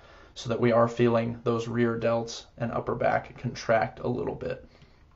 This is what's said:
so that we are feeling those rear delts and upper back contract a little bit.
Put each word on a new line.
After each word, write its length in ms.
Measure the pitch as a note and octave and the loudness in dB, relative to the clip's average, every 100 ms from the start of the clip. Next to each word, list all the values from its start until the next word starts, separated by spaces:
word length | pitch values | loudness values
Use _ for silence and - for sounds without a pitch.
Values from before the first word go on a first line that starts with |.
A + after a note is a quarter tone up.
| - - - | -20 -20 -20
so 140 | - B2 | -14 -6
that 140 | A2+ | 2
we 100 | A#2+ | 4
are 160 | A2+ A#2 | 6 4
feeling 500 | - A#2+ A#2 A#2 A#2 | 4 4 4 0 -2
those 240 | A#2+ A#2 A#2 | -2 0 -2
rear 320 | A#2 A#2 A2+ | 0 2 2
delts 460 | A#2 A#2 A2+ - - - | 0 0 -2 -10 -16 -8
and 140 | A#2 | -4
upper 240 | - - A#2 | -4 -4 0
back 420 | - - - - | 0 0 -4 -8
contract 640 | A#2+ - - A2+ - - | -8 -6 2 2 2 -4
a 80 | A#2+ | -4
little 260 | B2 - | -2 -4
bit. 320 | - - - - - - _ _ | -6 -8 -8 -10 -20 -20 _ _